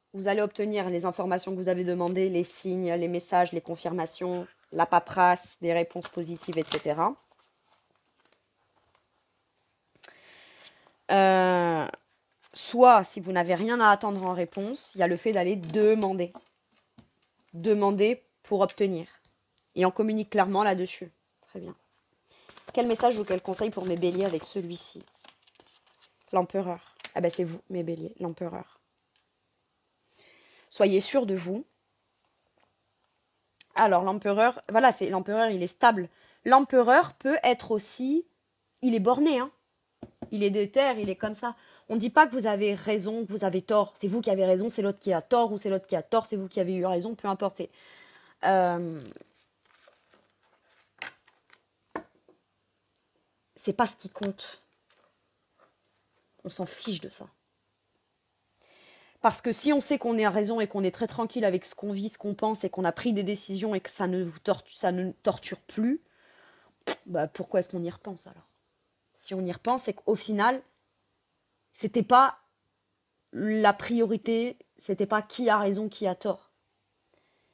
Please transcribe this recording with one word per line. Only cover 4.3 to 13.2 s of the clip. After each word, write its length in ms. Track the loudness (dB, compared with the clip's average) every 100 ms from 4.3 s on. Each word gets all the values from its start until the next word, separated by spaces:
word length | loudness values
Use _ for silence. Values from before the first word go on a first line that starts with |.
| -6 -8 _ _
la 140 | -2 2
paperasse, 720 | 2 0 2 4 4 -2 -8
des 120 | -2
réponses 340 | 0 -2 -6 -12
positives, 500 | -10 -10 -10 -6 -4
et 60 |
cetera. 520 | -4 -4 -4 0 -2 -2 _ _ _ _ _ _ _ _ _ _ _ _ _ _ _ _ _ _ _ _ _ _ _ _ _ _ _ _ -20 -20 -20 -20 -20 -20 -20 _ _ _ 0
Euh, 760 | 4 6 6 4 2 2 0 -4 -8 _ _ _ _ _
soit, 500 | -14 -6 6 8 8
si 160 | 6
vous 120 | -6